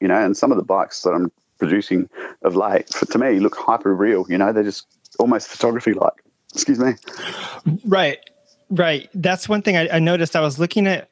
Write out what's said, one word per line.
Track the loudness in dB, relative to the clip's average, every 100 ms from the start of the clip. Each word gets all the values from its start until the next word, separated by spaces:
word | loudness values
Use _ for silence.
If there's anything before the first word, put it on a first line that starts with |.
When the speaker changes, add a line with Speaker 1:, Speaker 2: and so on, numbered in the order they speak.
Speaker 1:
you | 0
know. | 0
And | 0 0
some | 0
of | 0
the |
bikes | 0 0 -2 -4
that | -2
I'm | 0 -2 -6 _ _
producing | 0 0 0 -2 -2 -8 -16 -4
of | -2 0
late, | 2 0 -2
for, | -4 -2
to | 0
me, | 2 2
look | 0 0
hyper | 0 0 0
real, | 2 2 0 0
you | 0
know, | 2
they're | 2
just | -2 -4 -14 _ _ 0
almost | 2 0 -2
photography-like. | -2 -2 0 0 2 0 -2 _ _ -14
Excuse | -6 -2 2
me. | 0 -2 -8 -14 -12 -12 -14 -6 -4 -2
Speaker 2:
Right. | 0 2 2 -2 -12 _ _ _ _
Right. | 0 2 0 -4
That's | -4 -2 -2 -2
one | 0
thing | 2 2
I, | 2 2
I |
noticed. | 2 2 0 0
I |
was | 0 0
looking | 0 2 2
at, | 0 -6